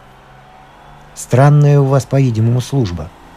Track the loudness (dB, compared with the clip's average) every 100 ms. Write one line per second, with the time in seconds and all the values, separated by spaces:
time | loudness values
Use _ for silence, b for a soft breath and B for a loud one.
0 | -20 -20 -20 -20 -20 -20 -20 -20 -20 -20
1 | -20 -16 -4 2 4 4 4 2 2 -2
2 | -2 -2 -2 0 -2 -2 -4 -4 -4 -8
3 | -14 -20 -20